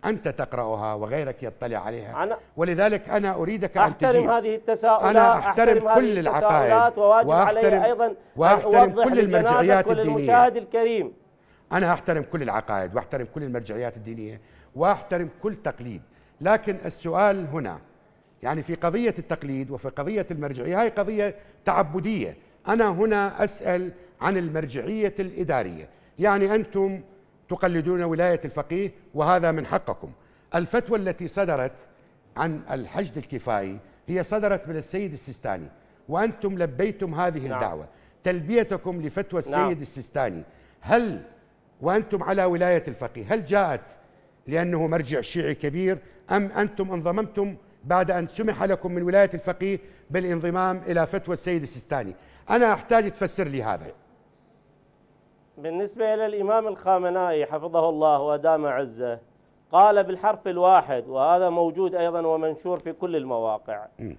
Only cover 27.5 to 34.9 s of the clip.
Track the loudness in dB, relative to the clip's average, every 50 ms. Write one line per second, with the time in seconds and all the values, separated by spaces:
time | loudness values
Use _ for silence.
27.5 | -6 -2 -2 0 0 0 -2 -2 -2 -2 -2 -2 0 0 2 2 0 0 -4 -8
28.5 | -8 -8 -8 -6 -4 -4 -4 -6 -8 -14 _ _ _ -2 2 2 2 2 2 0
29.5 | 0 -2 -4 -2 -4 -4 -2 -4 -8 -8 -10 -18 -18 _ _ _ _ _ _ _
30.5 | -4 -4 -2 0 -2 -4 -2 -2 -4 -2 -2 -4 -6 -6 -10 -10 -4 -4 -2 -2
31.5 | -2 -2 -4 -6 -8 -12 -20 _ _ _ _ _ _ _ _ _ _ -6 -4 -4
32.5 | -4 -8 -8 -8 -8 -8 -8 -8 -8 -8 -8 -6 -8 -12 -12 -10 -10 -8 -4 -4
33.5 | -4 -2 -4 -6 -10 -12 -16 -20 _ _ _ -6 -4 -4 -4 -2 -4 -2 0 0
34.5 | -2 -2 -4 -8 -10 -10 -10 -8